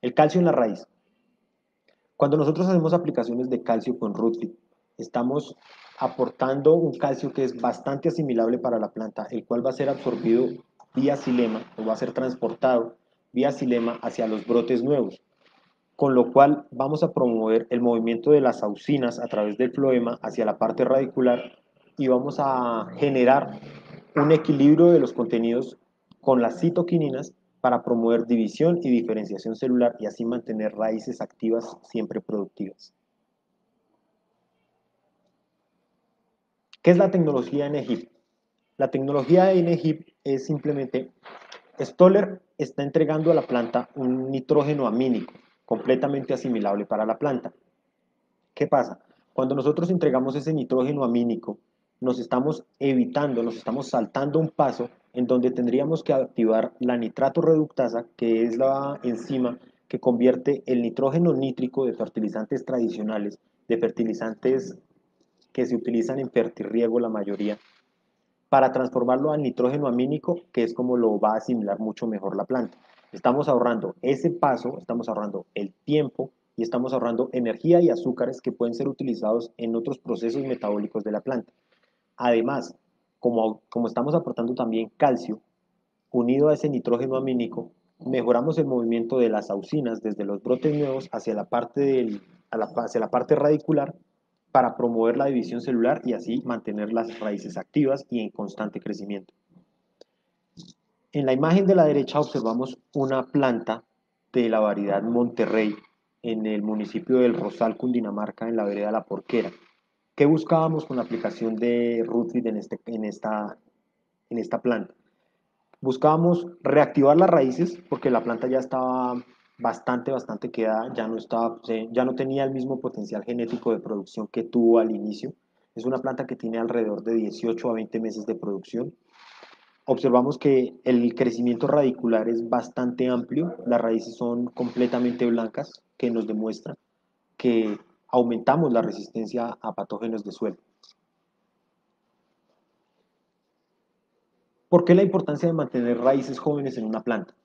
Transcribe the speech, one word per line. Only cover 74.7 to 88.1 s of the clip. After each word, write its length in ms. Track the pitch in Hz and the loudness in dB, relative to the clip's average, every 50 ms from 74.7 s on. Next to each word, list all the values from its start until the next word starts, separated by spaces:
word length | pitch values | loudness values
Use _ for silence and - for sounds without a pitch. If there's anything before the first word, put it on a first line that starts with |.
| - - | -8 -8
estamos 300 | - - 120 117 113 113 | -8 -6 -6 -6 -4 -4
ahorrando 380 | 107 104 107 104 98 98 90 _ _ | -6 -6 -6 -6 -8 -10 -12 _ _
el 180 | - 101 101 _ _ _ | -10 -10 -10 _ _ _
tiempo 440 | - 147 151 147 131 - - 131 131 _ _ _ _ _ | 0 2 2 2 0 -4 -8 -8 -10 _ _ _ _ _
y 60 | - | -6
estamos 320 | 113 113 - 123 127 131 131 | -6 -2 -2 -2 -2 -2 -2
ahorrando 360 | 131 123 120 117 113 127 - | -2 -2 -2 0 -2 -2 -2
energía 500 | - 127 120 117 110 - - 156 170 175 | -2 -2 -2 -2 -4 -2 2 4 6 6
y 80 | 175 170 | 6 6
azúcares 520 | - - - 127 120 - 123 123 131 - | 2 2 -2 -4 -2 -2 -4 -4 -4 -6
que 100 | _ 131 | _ -8
pueden 240 | 110 - 120 117 113 | -4 -2 -2 -2 -2
ser 120 | 113 135 135 | -4 -6 -6
utilizados 640 | 135 _ 135 131 117 110 117 107 110 120 117 117 _ - | -6 _ -4 -4 -4 -2 -2 0 0 0 -2 -6 _ -8
en 180 | 117 113 113 | -6 -4 -4
otros 220 | 113 117 127 135 - | -4 -4 -4 -6 -8
procesos 460 | _ - 117 92 113 117 117 139 139 | _ -6 -6 -4 -2 -4 -4 -4 -4
metabólicos 600 | 135 127 - - 104 104 104 104 104 _ 110 101 | -4 -6 -4 -2 -4 -2 -2 -4 -4 _ -6 -6
de 80 | 107 | -4
la 100 | 107 104 | -6 -6
planta. 300 | - - 131 120 104 _ _ _ _ _ _ _ _ _ _ _ _ _ _ - | -4 -4 -6 -6 -6 _ _ _ _ _ _ _ _ _ _ _ _ _ _ -2
Además, 580 | 123 123 120 117 113 127 139 135 123 - - _ _ _ _ _ _ _ _ _ | 2 2 4 4 2 0 -2 -4 -6 -8 -14 _ _ _ _ _ _ _ _ _
como, 420 | - 123 117 113 110 110 110 - _ _ | -2 0 0 2 0 0 -2 -4 _ _
como 180 | - 120 120 110 | -4 -4 -4 -2
estamos 260 | 110 120 120 143 156 | -2 -2 -2 0 0
aportando 400 | 170 170 131 120 - 117 117 127 | 0 -2 -2 -6 -4 -4 -4 -2
también 380 | 123 123 113 113 113 113 107 _ _ | -2 -4 -2 -2 -4 -4 -4 _ _
calcio, 440 | - 139 127 120 - - 160 220 _ _ _ _ _ _ _ _ _ _ _ _ _ _ | 2 2 2 2 -2 -8 -10 -10 _ _ _ _ _ _ _ _ _ _ _ _ _ _
unido 380 | - 127 120 120 127 135 147 156 | -2 0 2 2 4 4 4 4
a 40 | 151 | 4
ese 160 | 143 - 151 | 2 0 -4
nitrógeno 480 | 139 123 - - 120 120 131 131 131 131 | -4 -2 0 0 0 0 0 -2 -4 -2
amínico, 540 | 135 135 127 123 117 107 - - - - _ _ _ _ _ _ - | -2 -2 -2 -2 -2 -4 -6 -10 -12 -12 _ _ _ _ _ _ -8
mejoramos 520 | 127 | -4